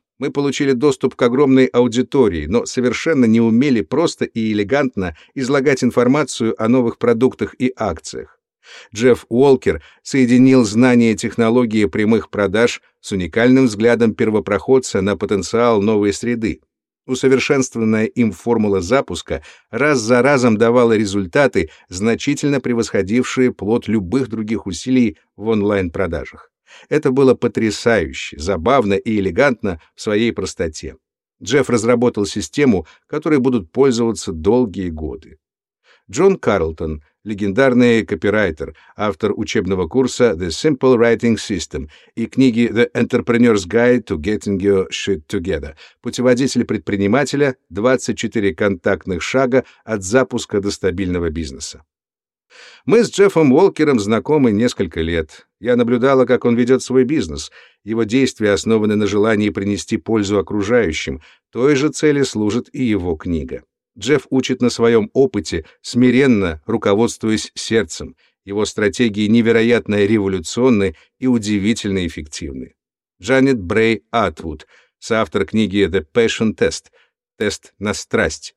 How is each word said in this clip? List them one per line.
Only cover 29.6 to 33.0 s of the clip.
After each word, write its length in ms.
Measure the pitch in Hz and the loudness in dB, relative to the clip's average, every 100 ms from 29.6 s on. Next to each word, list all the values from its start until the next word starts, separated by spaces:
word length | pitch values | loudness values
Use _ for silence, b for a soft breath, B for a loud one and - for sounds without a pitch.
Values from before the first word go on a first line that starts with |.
| 104 85 b | -6 -8 b
в 60 | - | -12
своей 320 | - 104 117 | -4 0 0
простоте. 640 | - 92 - 87 - 78 - _ _ _ _ | -2 -8 -6 -6 -8 -14 -16 _ _ _ _
Джефф 260 | 104 135 131 | -2 0 2
разработал 560 | 120 113 120 123 113 | 0 2 2 0 0
систему, 640 | 101 107 90 - 143 95 80 b | -4 -4 -6 0 2 0 -2 b